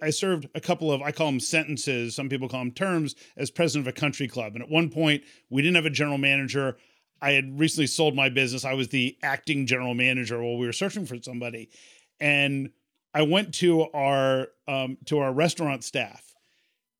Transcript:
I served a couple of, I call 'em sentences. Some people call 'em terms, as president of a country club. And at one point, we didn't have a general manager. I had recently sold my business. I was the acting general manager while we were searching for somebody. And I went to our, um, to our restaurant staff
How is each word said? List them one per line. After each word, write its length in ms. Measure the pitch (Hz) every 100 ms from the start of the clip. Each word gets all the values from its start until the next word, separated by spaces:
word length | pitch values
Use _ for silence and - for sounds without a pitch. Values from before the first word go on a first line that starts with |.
I 80 | 156
served 400 | 151 190 175 139
a 60 | 156
couple 320 | - 175 160
of, 100 | 139
I 120 | 143
call 160 | 147 156
'em 100 | 131
sentences. 760 | - 160 147 135 - 123 117 113
Some 120 | 139
people 220 | 131 127
call 100 | 131
'em 100 | 123
terms, 440 | 120 190 170 147 - - -
as 120 | 139
president 380 | - 170 147 127
of 60 | -
a 20 |
country 300 | 147 - 135
club. 280 | 127 107 110
And 80 |
at 60 | 120
one 200 | 156 165
point, 340 | 151 160 147 - - -
we 120 | 131
didn't 140 | 156 175
have 100 | 156
a 40 |
general 280 | 139 147 139
manager. 580 | 139 139 135 139 135 123 _ _ _ _
I 100 | 143
had 260 | 139 135 139
recently 280 | 156 165 139
sold 260 | - 156
my 140 | 135 135
business. 380 | 127 131 127 131
I 80 |
was 160 | 135 120
the 280 | 135 123 -
acting 440 | 143 139 - 143 127
general 260 | 127 127
manager 480 | 120 127 127 113 117
while 140 | 120 120
we 80 | 123
were 80 |
searching 320 | 113 196 208 170
for 100 | 123
somebody. 480 | 131 123 120 117 113 - - - _ -
And 520 | 147 143 143 139 135 - _ _ _
I 80 | 151
went 320 | 151 185 202 -
to 340 | 180 160 156
our, 560 | 147 139 135 135 131 131 - -
um, 300 | 135 131 131 -
to 140 | 151
our 120 | 135
restaurant 520 | 131 165 165 151 135 -
staff 480 | 135 107 - - _ _ _ _ _ _